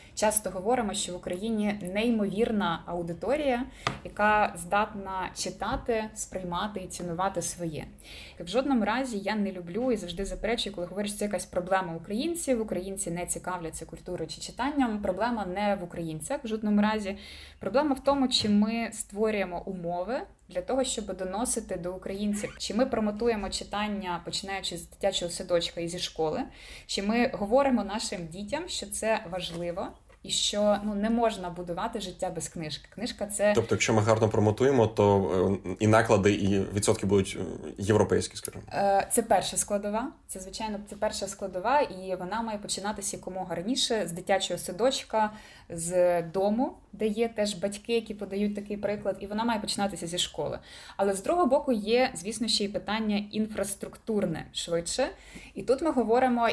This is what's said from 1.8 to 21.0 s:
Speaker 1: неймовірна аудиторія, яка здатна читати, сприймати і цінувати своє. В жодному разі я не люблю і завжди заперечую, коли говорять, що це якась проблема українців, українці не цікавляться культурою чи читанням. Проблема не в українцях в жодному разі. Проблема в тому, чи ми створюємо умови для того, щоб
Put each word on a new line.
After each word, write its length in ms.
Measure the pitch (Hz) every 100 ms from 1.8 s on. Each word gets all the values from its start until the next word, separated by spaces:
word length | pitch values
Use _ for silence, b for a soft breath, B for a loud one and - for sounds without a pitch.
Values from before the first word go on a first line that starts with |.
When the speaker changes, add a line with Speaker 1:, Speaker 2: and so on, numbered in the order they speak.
| 175
Speaker 1:
неймовірна 880 | 202 233 226 196 185 233 214 175 165 -
аудиторія, 800 | 175 170 170 196 294 285 240 262 B B B
яка 500 | - - 208 214 196 170
здатна 760 | 175 202 214 202 190 190 185 -
читати, 680 | 185 - 202 269 254 220 214
сприймати 640 | - - 185 180 175 208 202
і 60 | 180
цінувати 560 | - 180 170 190 185
своє. 420 | 165 - 170 151 - - B B B B
В 80 | 170
жодному 360 | 220 277 254
разі 340 | 202 233 269 208
я 160 | 208
не 180 | 214 196
люблю 400 | 180 170 190 254
і 40 | 214
завжди 280 | 175 175
заперечую, 500 | 190 180 202 233 202
коли 120 | 196 175
говорять, 240 | - 202
що 80 | -
це 60 |
якась 220 | 208 185 -
проблема 480 | 185 180 190 180
українців, 640 | 165 170 208 320 339 - 240
українці 500 | 214 175 190 190 -
не 160 | 170 175
цікавляться 600 | 175 175 180 165 - 160
культурою 420 | 160 - 175 160
чи 120 | -
читанням. 640 | - - 262 285 240 208
Проблема 440 | 208 180 226 233 185
не 280 | 185 208
в 100 | 190
українцях 600 | 175 - 165 156 - 285
в 40 | 226
жодному 340 | 214 214 208
разі. 340 | 214 220 196 202 B B B B
Проблема 360 | 202 226 302
в 100 | 269
тому, 240 | - 277 254
чи 200 | - 214
ми 420 | 208 214 233 226
створюємо 680 | - - 202 220 214 180 175 -
умови 540 | 185 170 175 185 269 392 - -
для 140 | -
того, 220 | 175 254
щоб 320 | 254 -